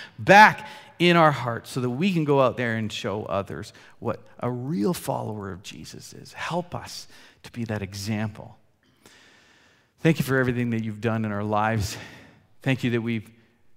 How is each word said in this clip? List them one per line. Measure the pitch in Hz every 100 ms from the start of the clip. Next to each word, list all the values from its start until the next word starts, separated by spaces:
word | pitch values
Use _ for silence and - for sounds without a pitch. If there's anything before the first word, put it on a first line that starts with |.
| - -
back | 110 196 208 156 - - - -
in | 175 170
our | 156
hearts | 127 123 113 -
so | -
that | 123
we | 123 190
can | 175
go | 147 139
out | 131 110
there | 120 110
and | 107
show | - 110 101 -
others | 98 98 80 107 - - -
what | 160 - - -
a | 123
real | 123 131 180 202
follower | 170 - 127 113 107 98
of | 92
Jesus | 107 - - - -
is. | - -
Help | - - 170 175 -
us | - - - - - _
to | -
be | 120 110
that | 107
example. | 98 101 98 107 110 - - - _ _ _ _ - - - _ _ _ _ _ _ _
Thank | 160 165
you | 127
for | 135
everything | 127 120 120
that | 113
you've | 110 104
done | 113 113 110
in |
our | 101
lives. | 107 107 107 113 92 - - - - - _ _
Thank | - 131
you | 123
that | 117
we've | 113 113 - - _ _ _